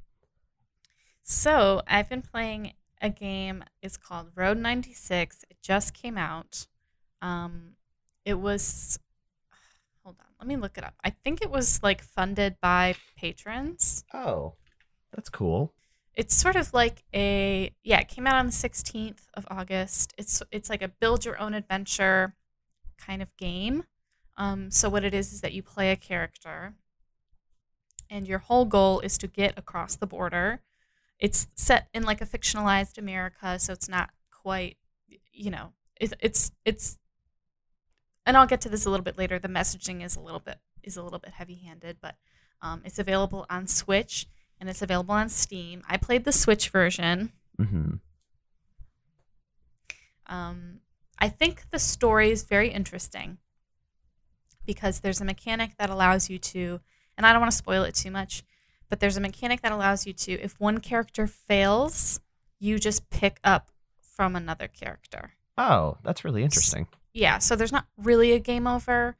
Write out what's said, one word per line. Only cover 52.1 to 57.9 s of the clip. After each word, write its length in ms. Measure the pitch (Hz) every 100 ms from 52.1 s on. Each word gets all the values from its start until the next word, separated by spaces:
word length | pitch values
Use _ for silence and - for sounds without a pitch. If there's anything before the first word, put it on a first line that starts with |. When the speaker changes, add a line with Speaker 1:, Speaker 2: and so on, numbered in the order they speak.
| 214 214
Speaker 1:
is 140 | 214
very 260 | - 202 226
interesting 640 | 202 185 180 - - - 185 _ _ _ _ _ _ _ _ _ _ _ -
because 360 | - 196 196 190
there's 200 | 196 185
a 60 | 196
mechanic 500 | 196 233 226 226 -
that 120 | 202
allows 400 | 190 185 190 185
you 80 | 185
to, 420 | - 185 175 175 _ _ _ -
and 80 | 220
I 60 |
don't 80 | 233
wanna 120 | 226
spoil 300 | - - 190
it 120 | 185